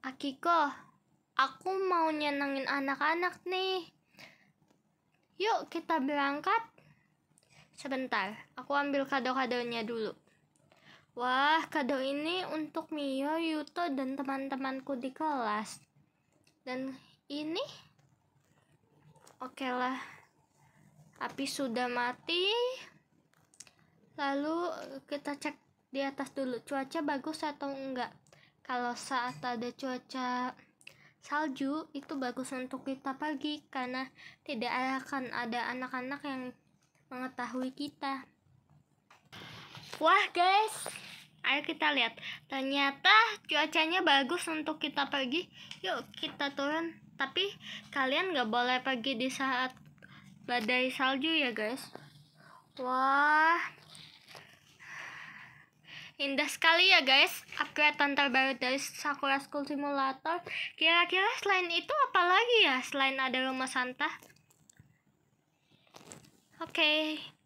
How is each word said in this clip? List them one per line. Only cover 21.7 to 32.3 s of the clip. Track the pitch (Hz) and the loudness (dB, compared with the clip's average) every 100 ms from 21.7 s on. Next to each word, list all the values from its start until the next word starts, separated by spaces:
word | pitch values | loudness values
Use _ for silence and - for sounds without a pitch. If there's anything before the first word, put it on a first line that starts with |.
| 226 247 | -2 -2
mati. | 247 240 247 - 339 392 466 494 523 - _ _ _ _ _ _ _ - _ _ _ _ - | 0 -2 -4 -4 0 2 2 0 -4 -14 _ _ _ _ _ _ _ -20 _ _ _ _ -4
Lalu | 277 277 302 330 349 - 262 269 - | -2 0 -2 -2 -2 -6 -10 -14 -10
kita | 285 294 285 | -8 -6 -6
cek | 302 294 _ _ _ | -8 -8 _ _ _
di | 269 | -4
atas | 277 277 269 | -4 -4 -8
dulu, | - 262 240 - | -4 -4 -6 -6
cuaca | 277 269 330 302 | -6 -4 -4 -2
bagus | 285 302 311 302 | -2 -4 -4 -6
atau | 285 277 | -4 -8
enggak. | 269 269 254 240 - _ - _ _ - | -6 -6 -6 -6 -10 _ -20 _ _ -6
Kalau | 247 240 240 | -2 -2 -6
saat | - 262 247 247 | -4 -2 -2 -6
ada | 247 240 247 | -6 -4 -6
cuaca | - 269 254 _ 262 247 247 254 - _ _ - - - _ | -6 -6 -8 _ -6 -4 -2 -4 -8 _ _ -20 -20 -20 _
salju, | - 285 311 262 269 302 320 | -4 -2 -2 -2 -2 -2 -6
itu | 277 - 285 | -12 -8 -6
bagus | 254 | -4